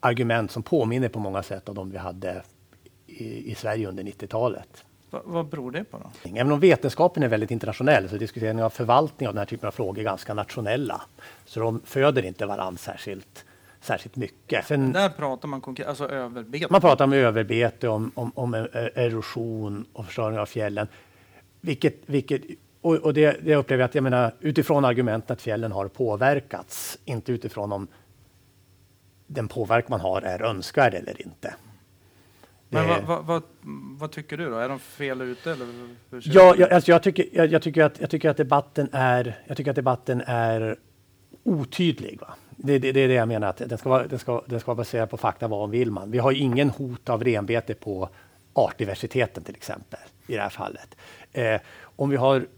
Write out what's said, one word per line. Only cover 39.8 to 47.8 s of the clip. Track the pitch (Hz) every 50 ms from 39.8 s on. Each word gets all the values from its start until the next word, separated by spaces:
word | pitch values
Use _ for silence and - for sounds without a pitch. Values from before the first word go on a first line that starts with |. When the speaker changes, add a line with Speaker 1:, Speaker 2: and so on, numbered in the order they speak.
| 127 131 123 - - - 127 123 -
Speaker 1:
är | - 123 117 117 113 113 113 110 110 110 - _ _ _ _ _ _ _ _ _ _ - -
otydlig, | _ 247 185 151 135 - - - 180 170 139 - - - - -
va? | - - - - - - -
Det, | - - 135 143 139
det, | 131 135
det | 135 135
är | 135 127
det | 127
jag | 123 113 113
menar, | 117 107 107 98
att | 92
den | - - 127 117 107
ska | - 135
vara, | 127 131 123
den | - 135 117
ska, | - - 120 120 -
den | - 123 117
ska | - -
vara | 120
baserad | 113 117 - - 117 113 110
på | -
fakta, | 113 - 110 - - 117 110
vad | 107 101 107 104
vill | 107 120 123 117
man? | 107 92 95 104
Vi | 113 123
har | 113 135
ju | 135 139
ingen | 143 131 117 131 143 139
hot | - - 139 127 123 - _ -
av | 120 110 120
renbete | 127 113 104 101 98 117 117 - - 107
på | -